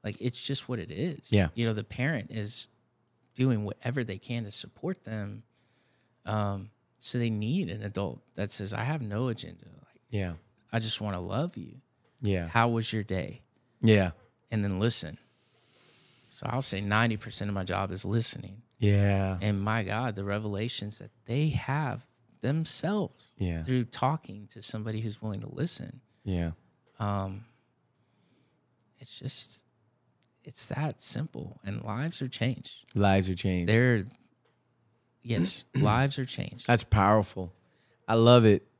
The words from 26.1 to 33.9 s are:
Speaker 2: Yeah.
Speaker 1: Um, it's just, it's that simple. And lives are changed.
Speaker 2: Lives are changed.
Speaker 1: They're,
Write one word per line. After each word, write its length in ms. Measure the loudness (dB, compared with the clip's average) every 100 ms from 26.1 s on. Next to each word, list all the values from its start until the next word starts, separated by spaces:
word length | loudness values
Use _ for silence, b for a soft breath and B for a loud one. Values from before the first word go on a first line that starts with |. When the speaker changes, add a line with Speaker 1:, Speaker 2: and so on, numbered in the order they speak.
| _
Speaker 2:
Yeah. 280 | -4 0 -2 -4 _ _ _ -6
Speaker 1:
Um, 460 | -4 -2 -4 -10 -16 _ _ _ _ _ _ _ _ _ _ _ _ _ _ _
it's 200 | -18 -12
just, 460 | -6 -6 -8 -14 _ _ _ _ _ _ _ _
it's 220 | -14 -8 -6
that 340 | -2 -4 -4
simple. 600 | -6 -4 -6 -8 -12 -10
And 200 | -8 -6
lives 360 | -6 -4 -4 -4
are 60 | -6
changed. 560 | -2 -2 -2 -10 -18 -6
Speaker 2:
Lives 340 | 4 6 6 4
are 40 |
changed. 340 | 0 0 2 4
Speaker 1:
They're, 320 | 6 6